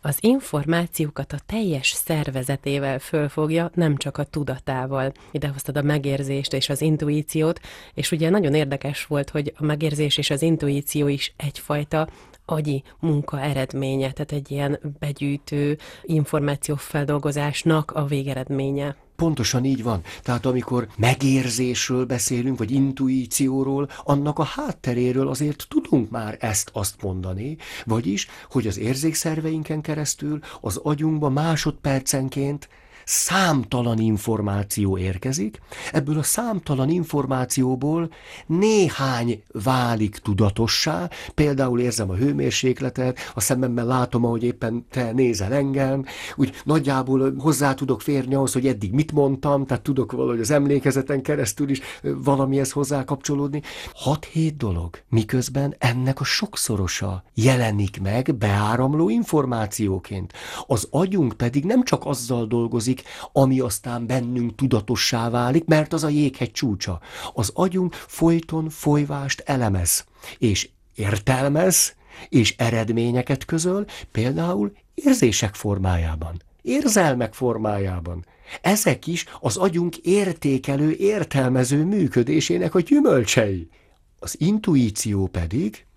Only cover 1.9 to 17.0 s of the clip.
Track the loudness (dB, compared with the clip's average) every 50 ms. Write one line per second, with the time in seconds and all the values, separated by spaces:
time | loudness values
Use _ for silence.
1.9 | -2 -2 -2 -2 0 0 0 -2 -4 -4 -2 -2 -4 -4 -2 -2 -2 -2 0 -2
2.9 | -2 -4 -6 -2 -2 0 0 0 0 -2 0 0 2 0 0 0 0 2 2 2
3.9 | 2 0 -2 -6 -4 -6 -6 -4 -4 -4 -4 -4 -6 -6 -4 -4 -4 -4 -4 -2
4.9 | -2 -2 -2 -2 -4 -8 -20 -8 -8 -4 -4 -4 -6 -6 -8 -6 -4 0 0 2
5.9 | 0 2 0 0 -2 -2 -2 -2 -2 -4 -2 -2 -2 -2 0 -2 -2 0 2 2
6.9 | 2 2 2 0 0 0 -2 -2 -2 0 2 0 0 -2 -8 -20 -20 -20 -20 -16
7.9 | -8 -6 -4 -2 0 0 2 4 4 4 4 4 2 2 2 0 -2 -4 -4 -6
8.9 | -6 -6 -6 -4 -2 -2 -2 -2 -4 -4 -4 -4 -6 -4 -2 -2 0 0 0 -2
9.9 | 0 0 0 2 2 0 0 0 0 2 2 2 2 2 2 0 0 0 -2 -2
10.9 | -2 0 2 2 0 0 -4 -8 -8 _ -6 -6 -6 -8 -6 -4 -2 -2 -2 -2
11.9 | 0 0 0 -2 -4 -18 -20 -20 -20 -20 _ -4 -2 -2 0 0 -2 -2 -4 -8
12.9 | -14 -4 0 0 2 2 0 -2 -6 -4 -2 -2 0 -2 -2 -2 -4 -4 -2 0
13.9 | 0 0 -2 -2 -2 -6 -6 -4 -4 -6 -6 -4 -4 -2 -2 -2 -2 -2 -4 -10
14.9 | -8 -6 -6 -6 -4 -4 -2 -4 -4 -4 _ -4 -2 0 0 0 0 -2 -6 -18
15.9 | -20 -18 -6 0 2 2 2 2 0 0 0 0 -2 -2 -4 -4 -6 -6 -6 -6
16.9 | -4 -4